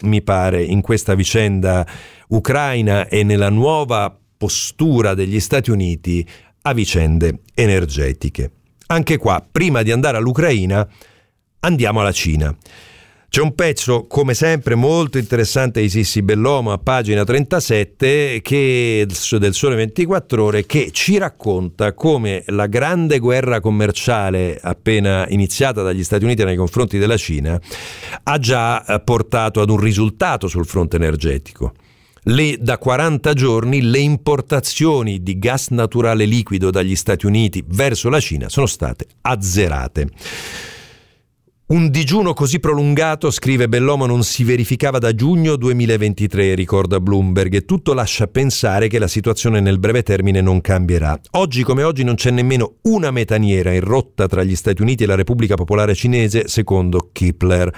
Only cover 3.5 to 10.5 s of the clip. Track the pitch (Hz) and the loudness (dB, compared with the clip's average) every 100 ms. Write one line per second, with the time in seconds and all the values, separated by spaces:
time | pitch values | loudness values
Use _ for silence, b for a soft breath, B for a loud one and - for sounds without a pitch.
3.5 | 107 139 156 139 113 101 - _ - 104 | 2 2 0 0 -2 -2 -8 _ -6 -4
4.5 | - - - 160 123 104 95 95 104 - | -4 -8 -2 0 2 2 0 -2 -2 0
5.5 | 139 120 104 90 82 87 85 85 B B | -2 0 0 0 -2 -2 -2 -4 B B
6.5 | B 143 117 101 - 80 80 82 - _ | B -4 -2 0 0 2 2 0 -2 _
7.5 | - 110 95 80 71 67 69 76 - 65 | -2 2 2 0 -2 -4 -2 -6 -6 -8
8.5 | _ _ _ - 165 160 156 107 87 - | _ _ _ -4 -2 0 0 0 -2 -2
9.5 | - 180 127 110 117 147 113 120 127 165 | -2 0 0 0 0 0 0 -2 0 2